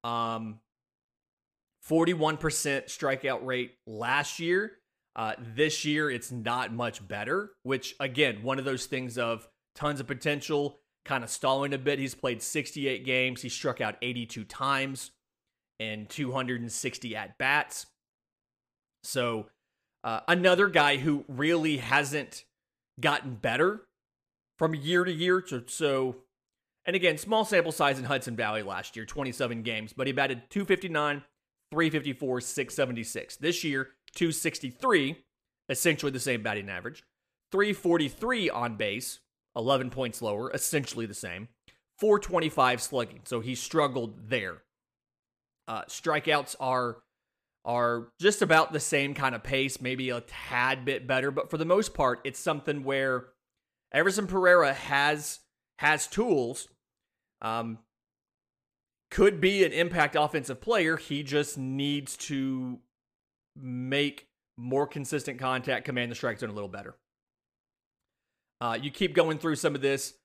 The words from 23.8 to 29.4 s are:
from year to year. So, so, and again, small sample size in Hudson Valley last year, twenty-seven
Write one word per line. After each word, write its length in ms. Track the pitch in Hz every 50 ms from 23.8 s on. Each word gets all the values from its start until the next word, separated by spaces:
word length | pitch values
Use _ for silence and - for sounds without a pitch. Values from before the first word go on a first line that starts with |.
| - _ _ _ _ _ _ _ _ _ _ _ _ _ _
from 160 | _ 160 160 160
year 300 | 147 139 156 180 180 180
to 80 | 185
year. 320 | 175 156 175 180 185 185 185
So, 180 | - 139 123 117
so, 560 | - - - 160 143 139 131 131 131 123 - _ _ _ _ _ _ _ _ _ _ _ _ _
and 100 | 170 185
again, 220 | 190 175 175 151
small 280 | 151 - 202 220 220 214
sample 260 | - 208 180 170 165
size 280 | 156 - 147 143 135 131
in 60 | 127
Hudson 300 | 120 143 131 - 131 117
Valley 280 | 110 113 107 107 110 104
last 320 | 98 95 92 101 - -
year, 100 | 113 113
twenty-seven 560 | - - 147 139 131 117 -